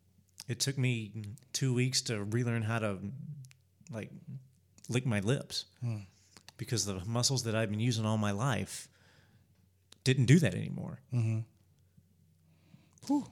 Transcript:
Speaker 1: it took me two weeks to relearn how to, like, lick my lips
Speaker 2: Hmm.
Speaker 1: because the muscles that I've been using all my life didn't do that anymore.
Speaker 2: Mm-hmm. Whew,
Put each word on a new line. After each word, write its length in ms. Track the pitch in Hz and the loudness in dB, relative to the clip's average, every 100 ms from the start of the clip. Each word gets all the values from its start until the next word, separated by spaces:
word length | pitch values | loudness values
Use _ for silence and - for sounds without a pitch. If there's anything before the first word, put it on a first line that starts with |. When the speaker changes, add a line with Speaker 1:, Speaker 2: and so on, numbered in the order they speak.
| _ _ _ - - | _ _ _ -14 -8
Speaker 1:
it 100 | 120 | -4
took 180 | 135 131 | -2 0
me 340 | 127 120 107 110 101 - - | 0 0 -4 -8 -10 -12 -10
two 220 | - 131 | -2 0
weeks 260 | 123 127 131 | 2 2 0
to 220 | - 107 | -2 -2
relearn 380 | 101 117 120 117 | 0 0 0 0
how 160 | 110 113 | 0 0
to, 200 | 107 95 101 131 - 143 - - _ _ - | -2 -2 -6 -10 -12 -12 -16 -20 _ _ -12
like, 200 | 113 - - - 135 - _ _ - - | -10 -10 -12 -14 -14 -14 _ _ -16 -4
lick 160 | 120 | -2
my 160 | 131 104 | 2 2
lips 460 | 98 139 - - - - | 2 0 -2 -8 -8 -8
Speaker 2:
Hmm. 160 | 120 107 95 - - - - - | -6 -6 -8 -20 -20 -20 -18 -12
Speaker 1:
because 300 | 107 113 101 | -4 -2 0
the 160 | 92 95 | -2 -2
muscles 360 | 117 120 131 | 2 2 2
that 100 | 110 | 0
I've 160 | 110 113 | 0 0
been 100 | 107 | 0
using 260 | 120 110 110 | 0 2 2
all 100 | 110 | 2
my 120 | 104 | 2
life 560 | 101 135 101 98 - - _ - - - - _ _ _ _ _ - | 2 0 0 -2 -8 -14 _ -20 -20 -20 -20 _ _ _ _ _ -2
didn't 200 | - 131 110 | 2 6 8
do 120 | 160 | 8
that 160 | 127 | 6
anymore. 460 | 104 101 90 - - - | 0 -4 -6 -8 -12 -4
Speaker 2:
Mm-hmm. 280 | 120 113 110 110 _ _ _ _ _ - _ _ _ _ _ _ - _ _ - | -2 0 -2 -4 _ _ _ _ _ -20 _ _ _ _ _ _ -20 _ _ 0
Whew, 200 | 285 - | 0 0